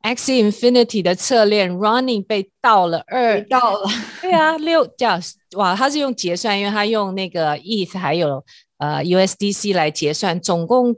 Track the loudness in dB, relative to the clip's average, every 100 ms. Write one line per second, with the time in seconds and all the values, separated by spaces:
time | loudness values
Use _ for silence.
0 | -4 -2 0 2 2 2 2 4 2 0
1 | 0 0 2 2 4 2 0 0 0 0
2 | 0 -4 -2 -4 -4 _ 4 4 4 -2
3 | -4 0 2 0 0 2 2 0 -4 -6
4 | -10 -8 0 4 4 0 0 2 0 0
5 | 0 0 -4 -14 _ -2 0 2 0 0
6 | -4 -4 -4 -2 -2 -2 -2 -2 0 0
7 | -2 -4 -6 -2 -2 -2 -4 -4 -4 -4
8 | -4 0 -2 -4 -10 -20 _ _ -6 -4
9 | 0 2 2 0 -2 -2 -2 0 -2 -2
10 | -4 -2 -2 -4 -2 -2 2 2 2